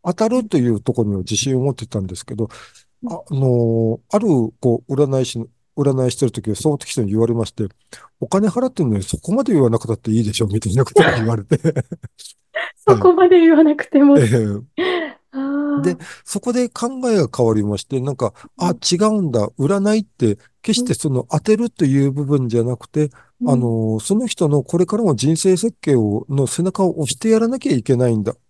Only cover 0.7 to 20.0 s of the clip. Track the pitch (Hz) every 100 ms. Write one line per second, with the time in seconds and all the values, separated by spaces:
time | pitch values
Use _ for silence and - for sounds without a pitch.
0.7 | 104 - 123 104 98 90 104 135 127 135
1.7 | 123 110 110 95 90 - 104 110 - -
2.7 | _ _ _ 247 170 - 135 131 120 117
3.7 | 113 113 113 _ 208 220 139 110 _ 127
4.7 | 113 - 139 143 135 123 120 113 _ _
5.7 | - 139 131 127 - 123 113 107 101 -
6.7 | - - - 104 107 117 117 107 - 101
7.7 | _ _ - - _ - 190 208 240 254
8.7 | - 143 104 92 - - 226 262 170 123
9.7 | 113 - 107 - 113 107 110 110 107 98
10.7 | 107 113 202 - 123 113 110 98 156 165
11.7 | 135 - 170 - _ - _ _ - -
12.7 | _ - 381 370 339 359 359 330 311 320
13.7 | 294 - 285 285 277 113 120 107 101 127
14.7 | - 359 359 311 - _ 269 269 285 294
15.7 | 285 277 175 - - - 202 240 240 240
16.7 | - 240 262 254 208 123 - 117 107 104
17.7 | 101 - 135 135 127 110 - - - 180
18.7 | - - 175 214 214 170 117 104 - 139
19.7 | 196 202 220